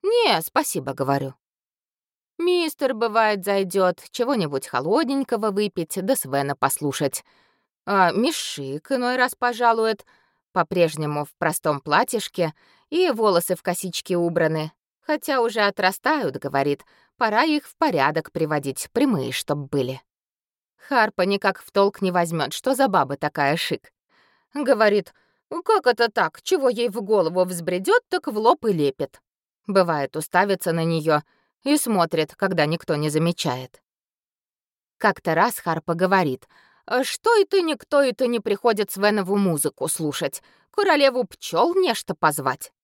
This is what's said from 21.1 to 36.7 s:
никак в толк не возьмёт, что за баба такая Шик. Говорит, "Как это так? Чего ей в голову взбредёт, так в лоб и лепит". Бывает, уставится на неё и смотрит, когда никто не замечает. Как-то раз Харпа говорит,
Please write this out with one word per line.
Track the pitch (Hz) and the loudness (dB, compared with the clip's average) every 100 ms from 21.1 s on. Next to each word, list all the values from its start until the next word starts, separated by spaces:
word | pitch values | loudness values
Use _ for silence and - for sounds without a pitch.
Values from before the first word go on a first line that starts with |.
| - | 0
никак | 185 196 202 185 | 0 2 0 -2
в | - | -4
толк | 202 196 - | 2 2 2
не | 190 | 0
возьмёт, | 175 170 165 139 | 0 0 -2 -4
что | - - | -4 -2
за | 254 269 | 0 2
баба | 185 135 143 | 2 0 -2
такая | 151 - 139 160 | -6 -2 0 0
Шик. | - 156 _ _ _ _ _ _ _ | -4 -8 _ _ _ _ _ _ _
Говорит, | 285 262 220 214 202 175 _ _ _ _ 330 | -6 0 4 4 2 -4 _ _ _ _ -8
"Как | 349 440 - | 0 2 2
это | 240 233 | 2 0
так? | 226 165 - | 2 -2 -4
Чего | - 370 269 | -2 0 2
ей | 226 233 | 0 -2
в | 208 | -4
голову | 196 214 160 180 | 0 2 2 0
взбредёт, | 180 180 165 180 190 466 _ | 0 -2 -4 -2 2 0 _
так | 370 311 | -6 -4
в | 214 | 2
лоб | 220 349 | 2 2
и | 226 | 0
лепит". | 175 143 - 143 - _ _ _ _ - | 0 0 -2 -10 -10 _ _ _ _ 0
Бывает, | 190 175 151 139 160 | 2 2 0 -2 -6
уставится | - 175 202 190 185 | -2 0 2 0 0
на | 165 | 0
неё | 165 165 156 151 - _ _ _ | 0 0 0 0 -2 _ _ _
и | 277 294 | 0 0
смотрит, | - 208 170 165 156 - | 2 0 2 0 -4 -2
когда | 190 175 151 | -2 0 0
никто | 165 - 151 | -2 -2 -2
не | 151 | 0
замечает. | 151 170 170 160 127 127 _ _ _ _ _ _ _ _ _ _ _ _ _ | 0 0 0 -4 -4 -8 _ _ _ _ _ _ _ _ _ _ _ _ _
Как-то | 214 - - | -2 0 -2
раз | 160 220 - | 2 2 0
Харпа | - 165 - | -4 -4 -4
говорит, | 170 185 190 160 127 _ _ _ | -2 2 2 0 -4 _ _ _